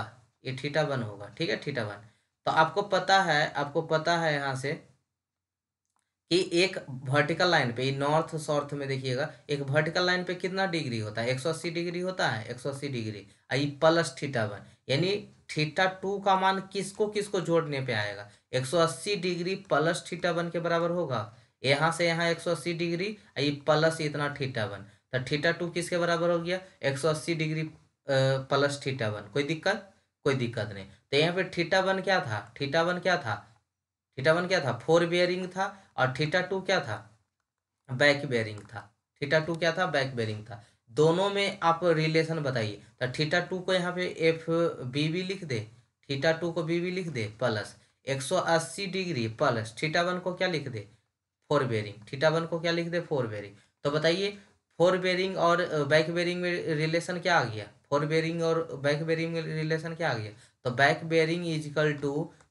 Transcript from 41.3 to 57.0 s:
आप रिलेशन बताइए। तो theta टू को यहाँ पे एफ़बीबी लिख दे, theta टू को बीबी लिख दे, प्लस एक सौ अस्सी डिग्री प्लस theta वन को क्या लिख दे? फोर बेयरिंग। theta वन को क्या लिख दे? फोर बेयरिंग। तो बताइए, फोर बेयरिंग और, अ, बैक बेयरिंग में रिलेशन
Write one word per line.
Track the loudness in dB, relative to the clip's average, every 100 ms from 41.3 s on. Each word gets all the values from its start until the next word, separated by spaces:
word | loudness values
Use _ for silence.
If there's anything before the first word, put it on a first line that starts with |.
| 0 -2 2
आप | 0 4
रिलेशन | 4 4 4 2 2 -2
बताइए। | 0 0 -2 -4 -14 _
तो | -4
theta | -2 0 0 0
टू | -4
को | 0
यहाँ | 0 0 -2
पे | -4
एफ़बीबी | 2 2 2 0 0 0 -2 -4 -2 0 -2
लिख | -4 -8
दे, | -4 -6 -6 -16 _ _ -8
theta | 0 2 2
टू | -2
को | -2
बीबी | -2 -2 -2
लिख | -4 -4
दे, | -4 -6 -2
प्लस | -2 -2 -6 -14 _ _ -6
एक | -6
सौ | -2 0
अस्सी | 2 2 0 -6 -6
डिग्री | -4 -2 -2 -2
प्लस | 0 0 0 -4 -4
theta | -2 0
वन | 0 -2
को | -4
क्या | -2 -2
लिख | -2 -4
दे? | -10 -12 _ _ _ _ _ 0
फोर | 2
बेयरिंग। | 2 0 -4 -10 -12
theta | 0 2
वन | 2 0
को | -2
क्या | 0
लिख | -2 -2
दे? | -4
फोर | -2 -2 -2
बेयरिंग। | -6 -12 -16 _ _
तो | -2
बताइए, | 2 2 2 -2 -6 -16 _ _ 2
फोर | 4 4
बेयरिंग | 2 0 0 2
और, | 4 4
अ, | 2 0
बैक | 4 4 4
बेयरिंग | 0 0 0
में | -2 -2 -2 0
रिलेशन | 0 0